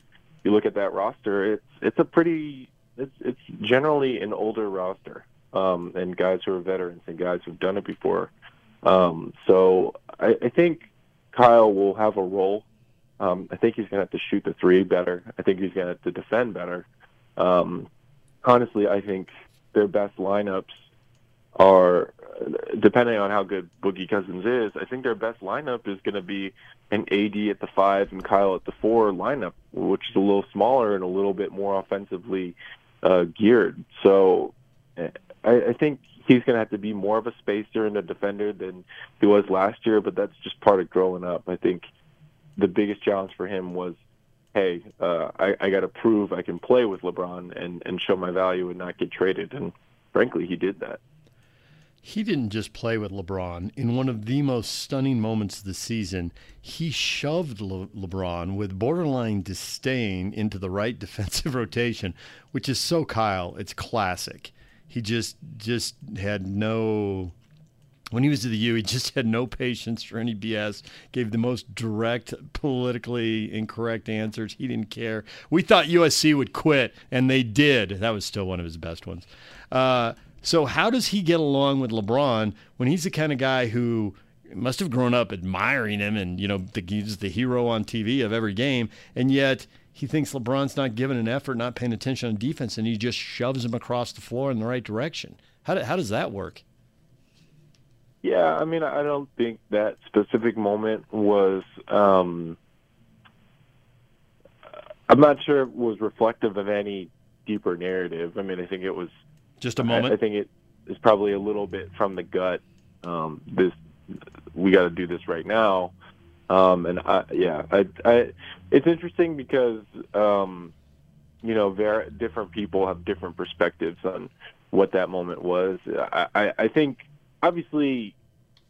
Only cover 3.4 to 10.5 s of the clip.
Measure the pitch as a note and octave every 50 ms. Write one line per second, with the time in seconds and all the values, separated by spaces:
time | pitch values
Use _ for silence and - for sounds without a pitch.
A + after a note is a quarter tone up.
3.4 | _ - - - G#2 G#2 B2 C3 C#3+ D#3 D3+ C#3+ C3+ C3 A#2+ - F#2+ G#2 G#2 F#2
4.4 | G2+ A2 G#2+ A2 G#2+ G2+ F#2+ F#2+ F#2 F#2 G2 - - - - - - _ _ _
5.4 | _ _ - F#2+ F#2+ F#2+ F2+ F2 F2 E2+ - F#2 F#2 F2+ F2+ - F2+ F#2 F#2 F2+
6.4 | - G2+ F#2+ F2+ E2+ F#2 F#2 F#2 F2+ F2 F2 F2 - - E2+ D#2+ F2+ F2+ F2 F2
7.4 | - F2 E2 - - - G2+ G2+ F#2+ - - - - F#2+ F#2 F2+ F#2 - _ _
8.4 | - - - _ _ _ _ _ - - F#2+ F#2 F#2 F2 E2 E2 F2 - - -
9.4 | - - F#2+ F#2+ F#2+ F#2 F#2 F#2 F#2+ - - - _ - - - - - A#2 -
10.4 | - B2